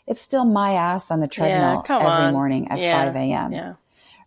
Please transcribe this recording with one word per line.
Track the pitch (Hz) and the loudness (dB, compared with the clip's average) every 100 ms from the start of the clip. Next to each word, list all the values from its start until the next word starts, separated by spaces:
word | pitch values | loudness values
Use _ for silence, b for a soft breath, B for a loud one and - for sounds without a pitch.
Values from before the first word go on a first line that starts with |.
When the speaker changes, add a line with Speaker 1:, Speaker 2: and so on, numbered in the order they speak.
| - | -8
Speaker 1:
it's | 226 | -6
still | - 269 240 | -2 2 2
my | 202 202 | 2 2
ass | 190 175 185 - | 2 0 -2 -2
on | 160 | -2
the | 147 | -2
treadmill | - 160 185 175 170 | -2 0 2 2 0
Speaker 2:
Yeah, | - | 0
come | 254 | 2
Speaker 1:
every | 160 165 165 | 2 4 2
Speaker 2:
on. | |
Speaker 1:
morning | 139 139 131 - | 2 0 -2 -2
at | 143 | -2
Speaker 2:
Yeah. | 170 165 139 | 0 2 0
Speaker 1:
five | 131 | -2
A | 135 | -2
M." | - - | -2 -4
Speaker 2:
Yeah. | 170 180 185 b b b b | -6 -10 -14 b b b b